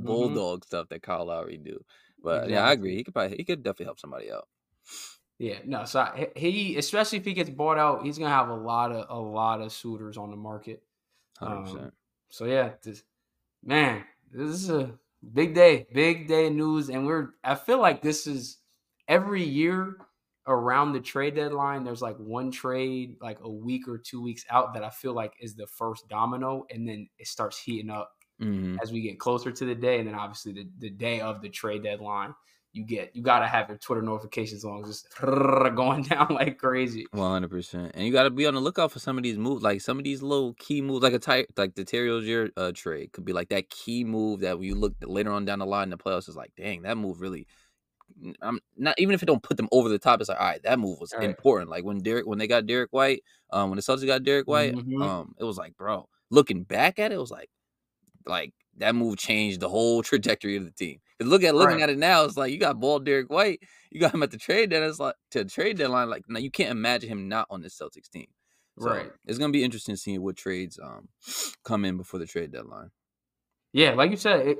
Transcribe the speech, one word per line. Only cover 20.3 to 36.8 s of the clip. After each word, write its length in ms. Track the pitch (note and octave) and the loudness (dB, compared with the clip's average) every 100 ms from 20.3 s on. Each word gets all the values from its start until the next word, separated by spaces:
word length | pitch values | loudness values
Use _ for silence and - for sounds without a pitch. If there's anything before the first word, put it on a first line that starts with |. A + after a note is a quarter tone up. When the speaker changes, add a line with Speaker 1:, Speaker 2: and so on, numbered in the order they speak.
| _ C3+ | _ 0
Speaker 1:
around 460 | B2+ A#2+ C3 D3 | 0 4 2 2
the 80 | C3+ | 0
trade 340 | B2+ C#3 C#3+ D3 | -4 -2 0 0
deadline, 480 | D3 C#3+ C#3 C#3 | -2 -2 -2 -2
there's, 180 | B2 A#2 | -6 -6
like, 160 | A#2+ G#2+ | -6 -8
one 340 | G#2+ A#2 C3 | -8 -6 -4
trade, 680 | B2+ C3 B2+ C3 B2+ B2 A#2+ | -6 -4 -2 -2 -4 -8 -12
like, 180 | A#2 G#2+ | -12 -12
a 80 | A2+ | -12
week 360 | G#2+ A#2 B2+ B2+ | -8 -6 -6 -6
or 100 | A#2 | -12
two 220 | - B2+ | -12 -10
weeks 240 | A#2+ A2+ - | -8 -10 0
out 240 | A#2+ B2+ A#2 | 2 2 -2
that 80 | |
I 60 | G#2+ | -10
feel 220 | - C3 | -8 -6
like 200 | A#2+ G#2+ - | -4 -6 -10
is 140 | A#2+ G#2+ | -16 -14
the 120 | G#2 | -16
first 420 | - A2+ A2+ - | -8 -6 -6 -8
domino, 560 | G#2+ A#2 B2+ C3 C3+ - | -2 -2 -2 -4 -6 -8
and 160 | A#2 A#2 | -8 -8
then 220 | G#2+ G2+ _ | -8 -14 _
it 80 | A2 | -12
starts 320 | - G#2+ - | -6 -6 -6
heating 320 | - A2 G#2+ | -8 -8 -6
up 220 | G#2+ - _ _ _ | -10 -10 _ _ _
Speaker 2:
Mm-hmm. 360 | A2 G2 F#2 F#2 | -4 -2 -4 -6
Speaker 1:
as 100 | A2+ | -6
we 100 | A#2 | -6
get 180 | A2 F#2+ | -6 -4
closer 320 | B2+ A#2+ B2+ | -2 -2 -4
to 140 | B2 B2+ | -6 -6
the 100 | A#2 | -2
day, 240 | B2 A#2+ | 0 0
and 80 | A2+ | -2
then 80 | G#2 | -6
obviously 380 | G#2 G#2 G#2+ | -10 -10 -14
the, 160 | G2 F#2 F#2 | -14 -16 -14
the 100 | A2 | -14
day 300 | G2 A#2 A#2 | -8 -4 -4
of 200 | A2 G#2 | -6 -8
the 80 | G2+ | -12
trade 340 | - A2 G#2 | -8 -6 -4
deadline, 500 | G#2 G#2 G#2 G2+ G2+ - _ _ _ | -6 -6 -6 -6 -8 -12 _ _ _
you 120 | A2 A2 | -12 -8
get, 300 | A2 F2+ A#2+ | -8 -8 -2
you 60 | |
gotta 260 | B2 A#2+ A2+ | 4 4 4
have 200 | A#2 G#2+ | 2 0
your 80 | G#2+ | -6
Twitter 240 | - A2+ | -4 -2
notifications 640 | A2 G#2+ G#2+ - A2 G#2 | -2 -4 -6 -6 -6 -8
on, 220 | G#2+ G2+ G#2 | -10 -10 -12
just 220 | G#2+ - - | -14 -16 -4
<laughs> 60 | |
going 840 | C3+ C3+ C3+ C3 B2+ A#2 B2+ C#3+ | 0 2 4 4 2 2 2 0
down 240 | C3+ D3+ D3 | 0 2 2
like 280 | C#3+ C#3 - | 2 0 0
crazy. 540 | C3 B2+ | 0 0